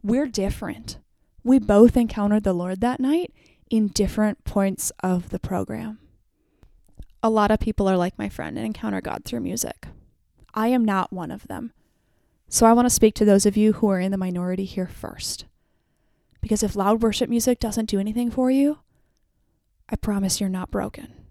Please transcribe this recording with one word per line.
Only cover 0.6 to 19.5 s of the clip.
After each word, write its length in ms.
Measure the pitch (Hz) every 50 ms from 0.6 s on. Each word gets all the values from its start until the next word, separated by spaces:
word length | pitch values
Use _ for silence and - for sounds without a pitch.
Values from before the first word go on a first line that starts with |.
| 208 175 - - - - - - _ _ _ _ _ _ _ - _
We 160 | 233 262 269
both 360 | 208 - 202 202 226 240 -
encountered 460 | 254 240 220 - 214 202 208 208 220
the 100 | 208 196
Lord 280 | 180 175 175 180 185 190
that 180 | 214 240 254 -
night 340 | 254 269 302 339 359 - _ _ _ _ _ _ _ _
in 160 | 233 220 214
different 560 | 202 - - 202 185 - - 214 214 - _
points 480 | _ - - 208 196 196 185 - - - - -
of 300 | - 185 185 180 175 -
the 100 | - 190
program. 640 | - - 190 185 190 - 214 220 226 220 214 - _ _ _ _ _ _ _ _ _ _ _ _ - _ _ _ _ _ _ - - - _ _
A 80 | - 220
lot 220 | 220 214 208 202
of 80 | 214 214
people 280 | - 220 208 - 202 190
are 80 | 190
like 220 | 180 175 185 - -
my 100 | 208 202
friend 280 | - - - 76 - -
and 80 | 226
encounter 340 | 220 208 - - 220 196 190
God 240 | 185 - - - -
through 180 | - 240 233
music. 440 | - 180 - 233 - - - _ - - - - _ _ _ _ _ _ _ _ - _ -
I 140 | 214 220 233
am 160 | 254 254 226
not 280 | 214 196 190 185 -
one 180 | - 180 170 165
of 160 | 170 202 -
them. 260 | - - 170 - 233 _ _ _ _ _ _ _ _ _ _ _ _ _ _ _ _
So 180 | - - 233
I 60 | 226
wanna 180 | 233 240 247 247
speak 240 | - - 226 214 -
to 100 | - 208
those 220 | 208 196 202 -
of 100 | 208 202
you 180 | 214 214 220 208
who 140 | - - 202
are 100 | 196 185
in 100 | 180 196
the 80 | 196 196
minority 460 | 185 185 180 175 180 180 185 185 196
here 240 | 190 - 196 180 175
first. 560 | - - - - - - - - - - - _ _ _ _ _ _ _ _ _ _ _ _ _ _ _ _ _ _ _
Because 240 | - 220 220 - 220
if 100 | 202 -
loud 260 | 202 190 196 220 220
worship 300 | 226 220 208 - 247 -
music 300 | 233 233 226 254 247 _
doesn't 260 | - 220 - 226 220
do 140 | 214 - 196
anything 280 | 196 208 214 240 240 240
for 220 | 226 262 254 254
you, 300 | 262 269 277 285 302 - _ _ _ _ _ _ _ _ _ _ _ _ _ _